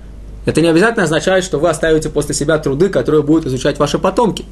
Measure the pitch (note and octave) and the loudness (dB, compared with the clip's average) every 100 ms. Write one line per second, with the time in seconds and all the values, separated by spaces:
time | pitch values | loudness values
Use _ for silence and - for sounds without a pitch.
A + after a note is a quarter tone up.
0 | - - - - - D3+ E3 D#3+ A3+ A3+ | -18 -18 -16 -6 -2 2 2 4 2 2
1 | E3 D#3 F3+ F#3+ F3+ C#3+ E3+ D#3 E3 D#3 | 0 0 2 0 0 -2 0 0 0 0
2 | D3+ D3+ C#3+ C#3+ D3 D#3 D3+ C3+ F#3+ C#3 | 0 -4 -4 -2 0 2 0 0 0 2
3 | A#2+ D3+ C#3+ D#3+ D3 B2+ D3 - D3 F3 | 2 2 4 2 2 -2 -2 0 0 0
4 | F#3 F#3 A3+ - - | 0 2 0 -2 -10